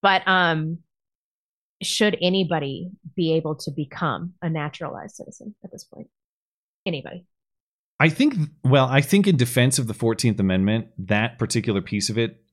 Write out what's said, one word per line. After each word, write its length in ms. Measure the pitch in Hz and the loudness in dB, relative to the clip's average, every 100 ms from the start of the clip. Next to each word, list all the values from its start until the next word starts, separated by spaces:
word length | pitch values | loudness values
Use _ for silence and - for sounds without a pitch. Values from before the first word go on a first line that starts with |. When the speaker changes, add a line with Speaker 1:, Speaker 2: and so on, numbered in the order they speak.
Speaker 1:
But, 240 | 196 190 190 | 4 2 2
um, 520 | 185 175 160 156 170 _ _ _ _ _ _ _ _ _ _ | 2 4 0 -2 -8 _ _ _ _ _ _ _ _ _ _
should 320 | - - 208 - | -6 0 0 2
anybody 720 | 180 190 170 160 143 135 180 202 151 - | 0 2 0 -2 -4 -8 -10 -14 -12 -2
be 180 | 160 | 0
able 220 | 160 156 151 | 0 0 -8
to 160 | - | -8
become 640 | 143 143 - 151 113 175 - | -8 -8 -4 -4 -4 -8 -8
a 80 | 175 | -6
naturalized 680 | 160 147 - 160 - - - | -4 -6 -8 -12 -10 -14 -16
citizen 380 | - - 214 208 | -20 -18 -20 -18
at 80 | 185 | -20
this 120 | - | -20
point? 240 | - - - _ _ _ _ _ _ _ - | -20 -20 -20 _ _ _ _ _ _ _ -8
Anybody? 400 | 156 - 180 _ _ _ _ _ _ _ _ | -8 -10 -18 _ _ _ _ _ _ _ _
Speaker 2:
I 80 | 165 | 0
think, 260 | 156 294 240 151 _ | 4 0 2 -6 _
well, 220 | 131 135 131 | 2 4 4
I 140 | 135 | 2
think 260 | 147 196 196 | 4 4 4
in 80 | 151 | 4
defense 420 | 120 127 123 139 | 2 4 2 2
of 100 | 117 | -4
the 60 | |
fourteenth 460 | 104 113 113 120 101 | -2 -2 2 0 2
Amendment, 480 | 98 92 98 113 - - | 2 2 2 0 -4 -14
that 380 | 95 104 117 - | -2 0 -2 -4
particular 440 | 110 120 110 98 | -2 -2 0 -2
piece 280 | 90 104 98 | -2 -4 -2
of 80 | 110 | -2
it 240 | 113 - _ | -2 -4 _